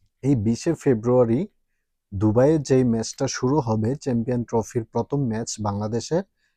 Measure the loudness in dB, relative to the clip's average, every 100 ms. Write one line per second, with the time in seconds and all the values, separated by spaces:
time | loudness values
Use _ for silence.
0 | _ _ 0 2 2 0 -2 -2 0 0
1 | 4 4 4 2 -4 _ _ _ _ _
2 | _ -2 2 4 4 4 2 2 4 0
3 | -4 -6 -6 -2 0 0 0 0 -2 -4
4 | -2 -2 -2 -4 -2 -4 -2 -6 -4 -6
5 | -2 -2 -2 -4 -6 -6 -4 -4 -4 -4
6 | -2 -4 -4 _ _